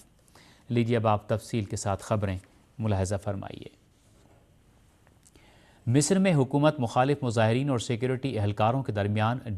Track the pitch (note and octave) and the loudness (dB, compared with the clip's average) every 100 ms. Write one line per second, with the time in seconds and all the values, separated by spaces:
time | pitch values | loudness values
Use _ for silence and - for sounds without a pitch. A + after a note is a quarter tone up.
0 | - _ _ - - - - A#2+ A#2 A#2+ | -18 _ _ -20 -20 -20 -4 0 2 2
1 | G#2+ G#2 - A2 - A#2+ G2 - G#2 F#2+ | 2 0 0 -4 -2 -6 -4 -4 -4 -4
2 | - A#2 G2 F#2+ - _ _ - A2 G2 | -2 -2 -2 -4 -10 _ _ -6 -2 0
3 | F#2+ G2+ G#2 G2 G2 - - _ _ _ | 0 -2 -4 -8 -10 -14 -16 _ _ _
4 | _ _ - _ _ _ _ _ _ _ | _ _ -20 _ _ _ _ _ _ _
5 | _ _ - - - - - _ - C3 | _ _ -20 -20 -20 -20 -20 _ 2 2
6 | D#3 F#3+ G3 D3+ C3 C#3+ D3+ D3+ A#2 B2+ | 4 2 4 4 2 4 2 2 0 2
7 | C3+ C#3+ B2 A2+ A2 B2 C#3+ B2 - A#2 | 2 2 0 2 2 2 0 -2 -2 -2
8 | B2+ B2+ C3+ A2 G#2 G#2 A2 C3+ B2+ G#2 | -2 -2 -4 -2 -2 0 0 0 -2 -2
9 | G2+ G#2+ A2 B2+ A2+ | 0 0 0 -2 -6